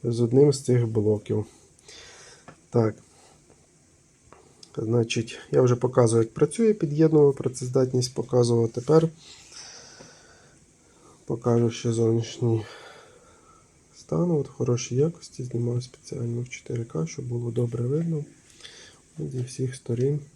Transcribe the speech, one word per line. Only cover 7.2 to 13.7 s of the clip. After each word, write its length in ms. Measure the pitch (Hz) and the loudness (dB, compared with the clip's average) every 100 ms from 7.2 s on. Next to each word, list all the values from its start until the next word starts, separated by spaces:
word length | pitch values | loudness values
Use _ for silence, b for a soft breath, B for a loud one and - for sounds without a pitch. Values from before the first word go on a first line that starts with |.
| 143 135 | 6 4
працездатність 800 | 127 - 123 131 127 127 123 | -6 -6 -2 0 2 0 -2
показував. 540 | - - 127 120 117 113 | -6 -2 2 2 2 0
Тепер 400 | - 123 160 160 B B B B B B B B B B B B B B B _ _ b b b b | -4 2 4 4 B B B B B B B B B B B B B B B _ _ b b b b
покажу 460 | - 127 123 117 117 | -10 -4 0 2 0
ще 220 | - 120 | -2 -4
зовнішній 720 | 113 113 113 113 - 120 113 101 B B B B B B B B B B | 0 2 0 -2 -4 -2 -2 -4 B B B B B B B B B B